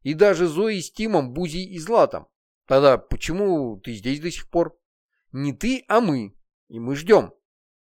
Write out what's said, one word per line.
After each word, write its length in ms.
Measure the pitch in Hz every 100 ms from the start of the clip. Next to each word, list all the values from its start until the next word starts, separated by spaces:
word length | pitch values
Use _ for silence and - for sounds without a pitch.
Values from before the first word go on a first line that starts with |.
И 120 | 135
даже 340 | 156 208 170 175
Зои 320 | 151 220 202
с 120 | -
Тимом, 420 | - 220 185 127
Бузей 320 | 135 180 165 185
и 140 | 180
Златом. 480 | 156 226 151 80 - _ _ _ _
Тогда 300 | 135 143 123
почему 800 | - - - 175 202 165 127 101
ты 160 | 107
здесь 260 | 110 113 143
до 120 | 170
сих 180 | - -
пор? 280 | 170 165 _ _ _ _ _ _
Не 220 | 131 143
ты, 300 | 131 220 262 _
а 120 | 214
мы. 360 | 220 135 101 _ _ _ _
И 120 | 113
мы 160 | 117 139
ждем. 380 | 175 202 98 _ _ _ _ _